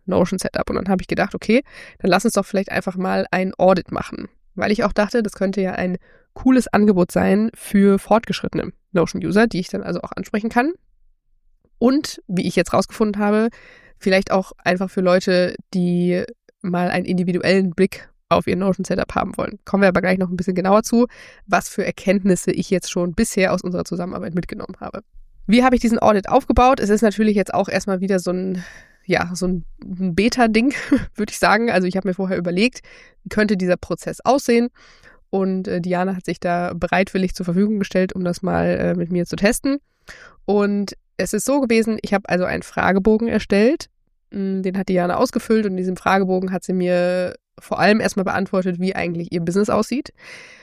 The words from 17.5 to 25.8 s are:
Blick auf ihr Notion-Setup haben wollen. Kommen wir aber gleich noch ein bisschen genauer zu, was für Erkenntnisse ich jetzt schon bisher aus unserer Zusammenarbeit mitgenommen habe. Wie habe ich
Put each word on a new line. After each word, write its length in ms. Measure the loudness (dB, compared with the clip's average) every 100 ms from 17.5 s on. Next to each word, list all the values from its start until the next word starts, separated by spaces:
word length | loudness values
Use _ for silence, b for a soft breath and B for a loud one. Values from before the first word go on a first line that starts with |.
| 2 2
Blick 380 | 0 0 0 -20 _ _
auf 180 | 0 2
ihr 80 | 0
Notion-Setup 580 | 0 -2 -2 -2 -2
haben 240 | -2 -4 -4
wollen. 220 | -8 -8 -4
Kommen 160 | 2
wir 80 | 4
aber 120 | 4
gleich 160 | 0 0
noch 120 | -2
ein 80 | -4
bisschen 180 | -2 -2
genauer 280 | 2 2
zu, 240 | 4 2 2 B B B -2
was 240 | -2 0
für 160 | -6 -6
Erkenntnisse 640 | -4 0 2 2 0 0
ich 180 | -2 0
jetzt 200 | -2 -2
schon 240 | -4 -4
bisher 400 | -2 -2 2 2
aus 80 | 0
unserer 240 | -2 -6 -6
Zusammenarbeit 500 | -6 -8 -8 -6 -6
mitgenommen 400 | -6 -10 -12 -12
habe. 220 | -12 -14 -16 -20 -20 -16 2
Wie 160 | 4
habe 120 | 6
ich 60 | 4